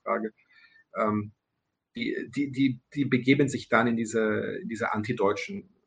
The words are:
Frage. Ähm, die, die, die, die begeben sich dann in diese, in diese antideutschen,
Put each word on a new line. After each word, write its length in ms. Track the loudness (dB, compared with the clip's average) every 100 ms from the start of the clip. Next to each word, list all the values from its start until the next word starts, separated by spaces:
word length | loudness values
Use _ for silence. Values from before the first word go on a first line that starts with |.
Frage. 300 | -4 -4 -4 -10 _ _ _ _ _ -4
Ähm, 340 | -2 -2 -4 -12 _ _ _ _ _
die, 340 | -8 -6 -6 -6
die, 160 | -4 -4
die, 300 | 0 0 0 _
die 100 | -4
begeben 440 | 0 2 4 4 4
sich 200 | 0 2
dann 180 | 4 4
in 100 | 2
diese, 260 | 0 0 2 0 -2 -6
in 60 | -8
diese 240 | -4 -2
antideutschen, 760 | -2 -2 2 2 2 -4 -10 -12 _